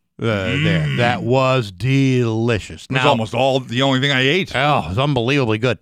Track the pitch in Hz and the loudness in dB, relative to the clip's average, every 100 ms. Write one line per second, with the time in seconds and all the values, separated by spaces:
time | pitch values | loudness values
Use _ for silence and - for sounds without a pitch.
0 | _ - 117 101 95 135 160 160 76 92 | _ -6 -2 -2 -2 0 0 0 0 0
1 | 120 120 110 131 131 131 104 90 123 135 | 0 -2 0 2 2 0 -2 -6 0 2
2 | 135 127 117 110 117 107 - 80 - 131 | 2 2 0 0 0 -2 -4 -14 -6 0
3 | 127 117 110 120 135 131 123 117 139 131 | 2 2 -2 0 0 0 -2 -2 0 2
4 | 143 131 131 180 165 120 147 135 80 98 | 0 0 2 0 -2 -2 0 0 0 -2
5 | 143 131 117 143 120 110 123 107 | 0 0 0 0 2 0 0 -2